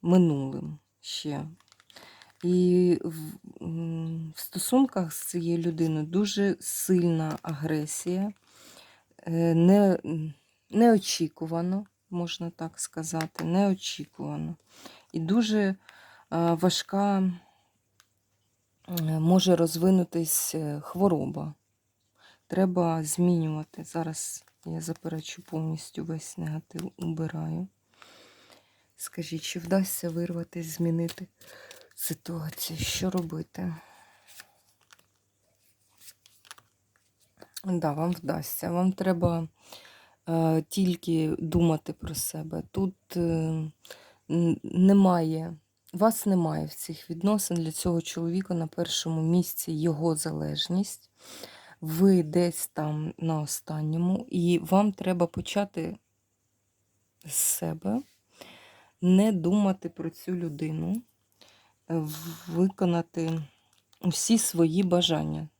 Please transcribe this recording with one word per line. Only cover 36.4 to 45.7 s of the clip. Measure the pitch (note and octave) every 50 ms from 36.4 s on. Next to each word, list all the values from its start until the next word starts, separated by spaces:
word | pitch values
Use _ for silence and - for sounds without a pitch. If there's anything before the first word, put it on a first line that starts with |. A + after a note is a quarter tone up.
| _ - - - _ _ _ _ _ _ _ _ _ _ _ _ _ _ _ _ - - _ - -
Да, | F#3+ F3+ E3+ E3+ D3+ C#3+
вам | D#3 E3 F3
вдасться. | F3+ E3 - C3+ D3+ D#3+ - - - - E3+ F3
Вам | E3+ F3+ F#3 F#3+ F#3+
треба, | - F#3+ F#3+ F3+ E3+ F3 E3+ E3+ E3 E3 - _ _ _ - - - - - - - - _ _ _ _ E3+
е, | E3 E3 E3 D#3+ D#3+ D#3+ D#3+ -
тільки | - G3+ F#3+ F3+ E3+ - - F3 E3 D#3+ D#3 D#3 - -
думати | E3+ D#3 E3 F3 F3 E3 D#3 D3+ - - -
про | - - - D3+
себе. | - - - - D#3+ D#3 D#3+ - - - -
Тут, | - F#3+ G3 F#3 F#3+ _ _ - -
е, | F3 E3+ E3+ E3 D#3+ D#3+ D#3+ D#3+ D#3+ D#3 D#3 - _ _ - - - - - _ _ _ -
н-, | D#3 E3+ E3+ E3 - - -
немає, | - - F3+ F#3 F#3+ G3+ G3+ G3 F#3 F3+ E3+ D#3+ D#3+ D#3+ D#3+ D#3+ F3 E3 D3+ _ _